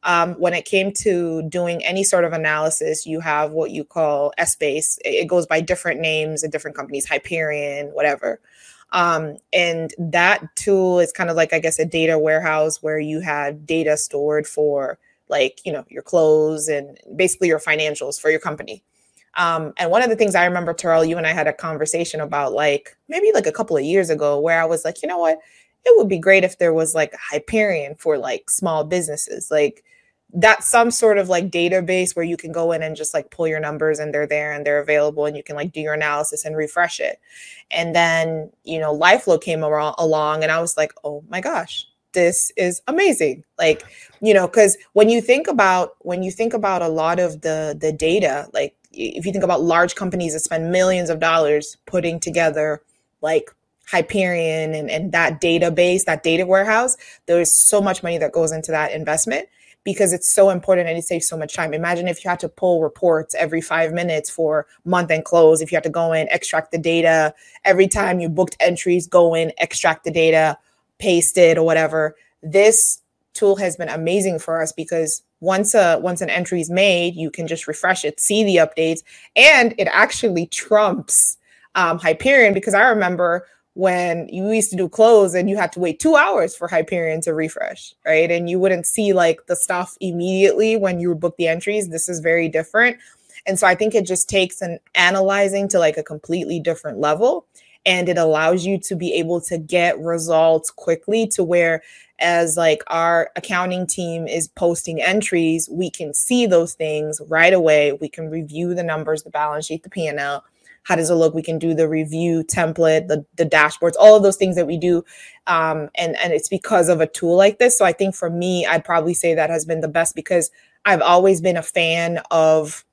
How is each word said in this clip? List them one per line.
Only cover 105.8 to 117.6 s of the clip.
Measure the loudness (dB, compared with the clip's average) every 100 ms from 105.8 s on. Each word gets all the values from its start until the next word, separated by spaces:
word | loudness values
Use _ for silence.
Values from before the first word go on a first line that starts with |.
| -8
can | -6 -8
see | -4 0 0 4
those | 2 2
things | -4 -6 -4 -6 -8 -4
right | 2 4
away. | 4 4 4 2
We | -2 -8
can | -10 -10
review | -8 -10 -6 -4
the | -4
numbers, | -4 -6 -4 -6
the | -6
balance | -6 -4 -6 -8
sheet, | -10
the | -10
P | -8 -6
and | -6
L. | -6 -8 _ _ _ _
How | -4 -2
does | 2
it | 2
look? | 2
We | 0
can | -6 -4
do | -2
the | 0 0
review | -2 -4 -2 0 -2
template, | -2 -2 -2 2 2 2 0
the, | -4 -4 -4
the |
dashboards, | 2 4 2 2 -2 8
all | 10 10
of |
those | 8 2
things | -2 0
that | -2
we | -2
do. | 0 0 -2 -20 -20 -14 -2
Um, | 0 0 -2 -6 -6
and, | -4 -2
and | -2
it's | -2 -2
because | -6 0 2 4
of | 2
a | 2
tool | 0 2 6
like | 4
this. | 4